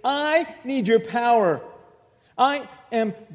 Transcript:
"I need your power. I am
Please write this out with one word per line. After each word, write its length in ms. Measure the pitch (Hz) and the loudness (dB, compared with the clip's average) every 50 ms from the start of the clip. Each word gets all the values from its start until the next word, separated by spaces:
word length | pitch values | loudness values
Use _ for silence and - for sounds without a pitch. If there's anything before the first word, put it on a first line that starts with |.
| - | -4
"I 500 | 247 277 285 294 302 311 330 339 - - - - | -2 -2 -2 0 0 0 0 0 -2 -8 -12 -8
need 240 | 247 277 262 208 185 | -4 -4 -2 2 2
your 140 | 226 220 | 2 2
power. 600 | - - - 240 240 240 240 226 202 175 151 127 - - - - - - - _ _ _ _ _ _ _ _ - | 2 0 -2 -2 2 2 4 4 4 2 0 -2 -4 -10 -20 -20 -20 -20 -20 _ _ _ _ _ _ _ _ 0
I 320 | 247 277 285 285 - - - - - - 233 | 0 0 0 -2 -8 -12 -18 -20 -12 -6 -2
am 200 | 226 220 214 - - - - 156 | -2 -2 -2 -4 -8 -14 -20 -20